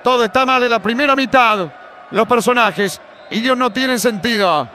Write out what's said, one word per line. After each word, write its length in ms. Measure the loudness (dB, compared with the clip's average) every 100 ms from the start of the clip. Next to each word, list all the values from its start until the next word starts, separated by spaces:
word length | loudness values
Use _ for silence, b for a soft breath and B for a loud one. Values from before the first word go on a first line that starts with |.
Todo 220 | 0 0 0
está 200 | 0 0
mal 180 | 0
en 80 | 0
la 80 | 0
primera 360 | -2 -2 0 0
mitad. 520 | 2 2 2 0 -4 -10 -20 -20 -8
Los 160 | -2 2
personajes 720 | 2 2 2 0 0 -4 -4 -16 -20 -8
y 120 | -4
guion 180 | -2 0
no 100 | -2
tienen 300 | -2 -2 0
sentido. 680 | -2 -2 -4 0 0 0 -2